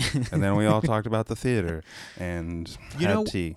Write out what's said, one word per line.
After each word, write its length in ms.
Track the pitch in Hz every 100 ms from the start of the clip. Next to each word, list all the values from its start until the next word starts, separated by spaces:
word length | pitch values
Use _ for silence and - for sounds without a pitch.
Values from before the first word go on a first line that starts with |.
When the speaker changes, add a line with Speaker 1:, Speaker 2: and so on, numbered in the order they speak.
| 131
Speaker 1:
<laughs> 200 | 147 120
Speaker 2:
And 100 | -
then 140 | 98 101
we 100 | 107
all 160 | 107
talked 240 | 107 107 107
about 200 | 110 110
the 100 | 113
theater 460 | 131 120 85 80 - - - -
and 500 | 90 87 82 85 85 - - 135
Speaker 1:
You 80 | 175
Speaker 2:
had 80 |
Speaker 1:
know, 100 | 208
Speaker 2:
tea. 320 | 214 202 165